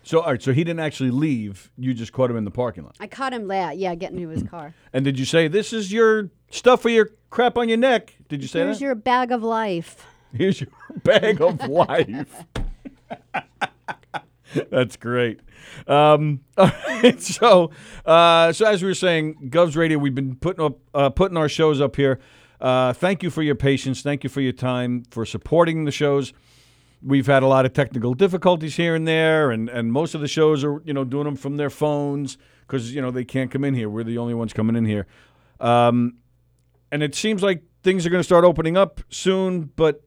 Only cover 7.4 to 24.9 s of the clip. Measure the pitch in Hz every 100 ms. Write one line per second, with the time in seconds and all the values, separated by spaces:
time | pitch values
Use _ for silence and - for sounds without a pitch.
7.4 | 247 240 233 226 262 226 - _ _ 147
8.4 | 135 - - 311 277 233 254 247 254 247
9.4 | 220 226 214 170 160 - - _ _ 120
10.4 | 185 - 135 _ - 311 - 214 214 208
11.4 | 254 160 262 151 - 311 - 135 - -
12.4 | - - - - 269 - _ - _ -
13.4 | - _ - _ - - _ - - _
14.4 | _ - - 147 127 - 117 123 120 104
15.4 | - - - - - 143 151 151 151 139
16.4 | - - 143 - - 247 233 247 - 170
17.4 | 233 185 165 - - - - 165 170 165
18.4 | 165 165 220 202 190 170 185 165 156 156
19.4 | 135 151 175 147 165 151 143 131 135 127
20.4 | 165 185 156 - _ 143 139 - 190 170
21.4 | 151 - 156 143 139 - 139 131 _ _
22.4 | _ _ 127 127 127 123 180 190 180 160
23.4 | 151 135 143 135 135 123 143 143 135 139
24.4 | 131 123 127 123 123